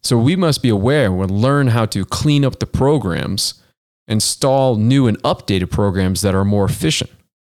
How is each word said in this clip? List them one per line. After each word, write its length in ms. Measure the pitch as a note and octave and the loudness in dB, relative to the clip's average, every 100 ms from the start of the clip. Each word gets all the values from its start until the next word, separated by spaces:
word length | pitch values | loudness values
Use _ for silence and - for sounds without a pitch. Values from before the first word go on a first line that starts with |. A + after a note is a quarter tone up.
So 140 | - A#2+ | 0 2
we 180 | A#2 F#3 | 2 2
must 260 | F3 C#3 | 0 0
be 60 | B2+ | 0
aware 380 | G#2 A2 D3 A2+ | 0 2 2 0
and 260 | F2+ F#2+ | 0 -2
learn 360 | G2 B2 C#3+ C3+ | 0 0 2 2
how 180 | A#2 A2 | 0 0
to 180 | G2+ | -2
clean 400 | F#2 - D3+ D3 | -6 -2 0 2
up 160 | C3+ - | 0 -2
the 60 | - | -6
programs, 880 | - C3 D3+ E2+ D#2+ C2 G2+ - - _ _ _ _ - | 0 0 0 -2 -4 -4 -4 -6 -10 _ _ _ _ -4
install 680 | G#2+ - - C#3+ C3+ C3 A2 | -2 -2 -2 0 2 2 2
new 320 | A2 C#3 B2 | 2 4 2
and 140 | G2+ | 0
updated 480 | C3 - - G2 F2+ | -2 -4 -2 -2 -2
programs 500 | - G2+ F#2 F#2 F#2 | 0 0 0 0 0
that 140 | G#2 F#2+ | 0 0
are 80 | |
more 220 | G2 G#2 F#2+ | 0 0 0
efficient. 440 | A2+ D#3+ D#3 - - _ _ | 0 -2 -2 -6 -12 _ _